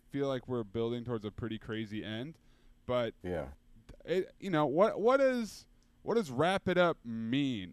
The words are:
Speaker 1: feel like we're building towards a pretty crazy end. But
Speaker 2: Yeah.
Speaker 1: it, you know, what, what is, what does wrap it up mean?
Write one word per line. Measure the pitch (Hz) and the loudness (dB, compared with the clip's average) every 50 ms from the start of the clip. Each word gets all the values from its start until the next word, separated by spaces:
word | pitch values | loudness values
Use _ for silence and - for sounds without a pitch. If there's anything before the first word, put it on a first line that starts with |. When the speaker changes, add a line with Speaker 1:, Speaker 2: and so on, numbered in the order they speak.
| - _ | -10 _
Speaker 1:
feel | - 139 139 139 | -4 -2 0 0
like | 135 123 - 127 | 0 -2 -2 -2
we're | 127 120 110 | -2 -2 -2
building | 98 - 117 113 117 120 120 117 | -2 -2 -2 -2 0 -2 -4 -4
towards | 123 120 110 101 | -4 -4 -4 -4
a | 104 | -6
pretty | - - 123 110 113 110 | -8 -6 -6 -6 -6 -6
crazy | - 120 110 110 110 101 107 107 82 | -6 -6 -6 -6 -6 -6 -6 -6 -6
end. | 104 110 113 131 160 160 - _ - - _ - - - _ _ | -6 -6 -8 -8 -10 -14 -18 _ -20 -20 _ -20 -20 -20 _ _
But | - 123 123 117 110 - _ | -2 0 0 0 -2 -4 _
Speaker 2:
Yeah. | - 90 87 78 71 67 - - _ - - - - - - - - | -6 -4 -4 -4 -4 -8 -10 -16 _ -20 -20 -20 -20 -20 -20 -14 -6
Speaker 1:
it, | - 170 190 - - - - | -2 -2 -2 -2 -4 -8 -10
you | - 196 | -6 -2
know, | 170 151 151 | 0 2 2
what, | 127 139 170 208 226 - - | 2 4 4 4 4 4 2
what | 202 240 262 277 | 4 4 4 6
is, | 269 262 254 240 220 190 - - - - _ _ _ _ _ _ | 4 4 2 0 -2 -6 -10 -14 -20 -20 _ _ _ _ _ _
what | - - 208 | -4 0 0
does | 233 196 139 | 0 0 0
wrap | 120 127 156 180 196 190 - 185 | 0 2 2 2 2 2 0 2
it | 175 | 4
up | 180 175 170 151 - - | 6 6 4 4 0 -4
mean? | 117 113 113 113 113 127 143 143 135 120 101 92 90 | -6 -6 -4 -2 0 0 2 2 0 -2 -4 -6 -8